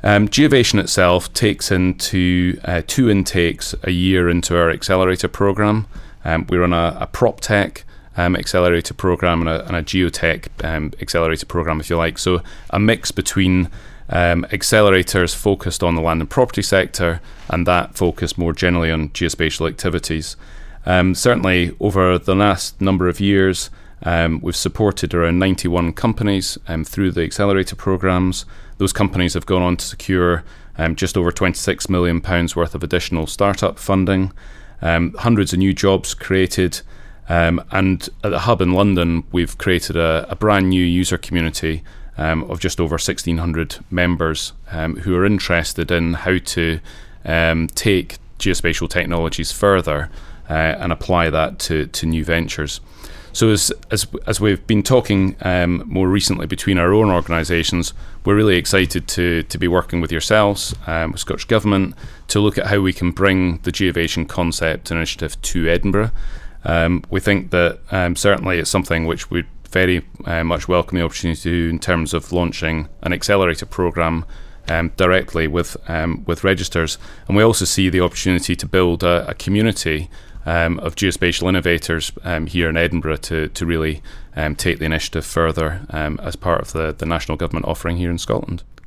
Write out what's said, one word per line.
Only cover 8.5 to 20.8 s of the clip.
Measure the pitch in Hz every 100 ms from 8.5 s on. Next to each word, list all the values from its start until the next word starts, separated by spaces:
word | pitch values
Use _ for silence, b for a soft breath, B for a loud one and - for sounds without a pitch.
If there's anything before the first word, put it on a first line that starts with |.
| 92 87 85 -
programme | - 95 85 90 82
and | 82
a, | 80 -
and | 87
a |
geotech, | 78 92 87 - 85 80 - -
um, | 80 80 76 -
accelerator | 85 85 82 80 -
programme, | 87 80 78
if | 76
you | 85
like. | 82 -
So | - 90 B B B
a | 95
mix | 107 113 -
between, | - - - 92 92 87 B B B -
um, | 85 87 85 82
accelerators | 90 - 110 104 92 90 98 87 -
focused | 107 98 90 -
on | 87 82
the |
land | 82 80
and | 78
property | - 127 -
sector | 98 95 - - 87 82 B B B
and | 82 87
that | 87 - -
focused | 90 - 90 -
more | 85
generally | 80 90 87 82
on | 80 76
geospatial | - 85 - 80 - 82
activities. | - 92 82 - 80 76 - B B B B